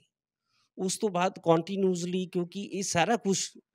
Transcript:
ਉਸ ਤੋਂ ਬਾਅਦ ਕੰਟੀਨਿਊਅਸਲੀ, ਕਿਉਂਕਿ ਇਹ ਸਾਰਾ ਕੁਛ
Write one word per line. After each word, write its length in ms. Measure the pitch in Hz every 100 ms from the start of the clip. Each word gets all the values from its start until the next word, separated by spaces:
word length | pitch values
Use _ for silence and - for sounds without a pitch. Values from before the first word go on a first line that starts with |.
| _ _ _ _ _ _ _ -
ਉਸ 200 | 185 -
ਤੋਂ 120 | 220
ਬਾਅਦ 300 | 180 185 180
ਕੰਟੀਨਿਊਅਸਲੀ, 840 | 165 165 165 196 190 175 175 185 180
ਕਿਉਂਕਿ 380 | 180 175 196
ਇਹ 200 | 202 180
ਸਾਰਾ 340 | 196 170 165 233
ਕੁਛ 400 | 196 185 - - _